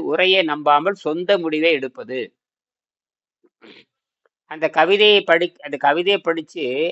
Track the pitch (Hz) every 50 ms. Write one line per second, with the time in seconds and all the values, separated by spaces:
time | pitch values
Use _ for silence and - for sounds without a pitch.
0 | 160 139 151 170 185 185 190 190 170 156 147 151 147 147 147 147 165 196 202 -
1 | - 151 156 170 180 190 202 185 165 160 156 151 160 170 160 135 131 127 - 127
2 | 113 110 131 131 110 - _ _ _ _ _ _ _ _ _ _ _ _ _ _
3 | _ _ _ _ _ _ _ _ _ _ _ _ 117 107 - - _ _ _ _
4 | _ _ _ _ _ _ _ _ _ - 156 160 160 156 - 160 160 170 202 208
5 | 214 208 208 202 196 - 165 170 180 170 _ _ - 147 143 131 - 143 147 170
6 | 175 196 202 180 - 170 165 165 156 _ - 170 147 123 127 143 160 175